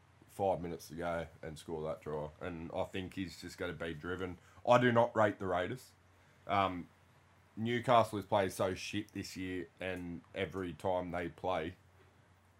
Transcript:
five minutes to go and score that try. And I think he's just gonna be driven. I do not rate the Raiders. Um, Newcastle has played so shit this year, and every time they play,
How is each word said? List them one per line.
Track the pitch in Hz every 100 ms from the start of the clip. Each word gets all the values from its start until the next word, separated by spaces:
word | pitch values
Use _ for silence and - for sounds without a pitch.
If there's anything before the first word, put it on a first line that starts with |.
| _ _ -
five | - 98 82
minutes | 87 80 -
to |
go | 82 85 85 80 -
and | 80 76
score | - 78 78
that | 71
try. | 76 76 76 -
And | 90 82 82
I | 92
think | 90 95 92
he's | - 90 -
just | 87 -
gonna | 87
be | 80 85
driven. | 78 87 90 92 90 - - -
I | 123
do | 123
not | 117 117
rate | 110 104 -
the | 95
Raiders. | 87 92 127 - - _ - - _ -
Um, | 98 95 90 80 _ _ - _ _ _ -
Newcastle | 113 120 123 120 107 104
has | -
played | 107 95
so | - 98
shit | 92 - 104 -
this | 101 - 92
year, | 92 92 82 -
and | 92 90 87 85 -
every | - 92 92 90
time | 76 98 90 90
they | 87 85
play, | - 92 87 82 - - - - _ - _ _